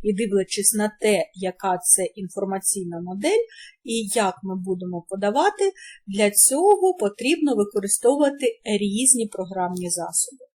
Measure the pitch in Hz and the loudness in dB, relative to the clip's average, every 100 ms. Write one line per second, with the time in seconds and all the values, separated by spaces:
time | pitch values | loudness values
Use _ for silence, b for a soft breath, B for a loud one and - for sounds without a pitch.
0 | 208 196 226 196 190 - 202 214 214 208 | -2 -2 0 0 -2 0 2 2 0 0
1 | 214 196 - - 190 185 196 180 - - | 0 2 0 -4 -8 -4 -2 -2 4 4
2 | 185 - 185 - 196 196 - - 180 170 | 4 -6 -12 -6 -6 -4 -4 -6 -6 -10
3 | 175 190 269 440 466 B B B - 226 | -10 -4 0 0 -2 B B B -6 -6
4 | 214 233 202 180 190 190 185 185 180 175 | -2 0 0 -2 -8 -8 -6 -6 -6 -10
5 | 170 190 202 233 370 415 392 381 B B | -10 -4 -2 2 0 2 -2 -2 B B
6 | - 196 208 202 - 269 381 403 370 359 | -10 0 0 6 4 6 4 6 4 0
7 | 208 208 254 330 302 233 202 208 196 - | -2 -2 -2 0 2 0 0 -2 -2 0
8 | 240 285 285 277 254 226 - 208 202 208 | 2 4 2 2 -4 -4 -4 -2 0 0
9 | 254 247 220 - 185 190 180 180 180 175 | 2 2 0 -6 -8 -4 -4 -4 -6 -6
10 | 170 175 - 262 508 | -4 -4 -6 -8 -20